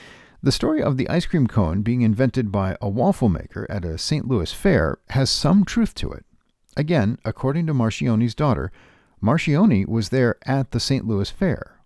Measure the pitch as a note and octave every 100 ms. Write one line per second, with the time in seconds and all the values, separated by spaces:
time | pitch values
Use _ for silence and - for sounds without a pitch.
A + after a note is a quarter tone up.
0 | - - - _ C3+ - - D#4 - C3
1 | - E3+ - E3+ A#2+ - E2+ F2+ G#2+ B2
2 | A2+ G#2 C3 C3 A2 G2+ F#2+ - G2+ G#2
3 | E3+ - A#2+ E2 - - - G2+ E2+ D#2
4 | - D#3 - A#2+ E2 - G3 C3 D#2 -
5 | - C3 C3 - D3 G3 F#3 A#3 A3 -
6 | - - - _ _ _ _ - D3+ A#2+
7 | G2+ B2+ A2 - C3 D#3 D#3+ C#3 A2+ -
8 | C3+ A2 A#2 - D3+ F2+ D#2 - - _
9 | _ _ G2+ D#3 - C#3+ G#3+ G#2 G2 A2+
10 | G#2+ C3 A#2+ - - C3+ C3 A#2+ - C3+
11 | A2 G2+ G2+ - F#3+ A#2 - _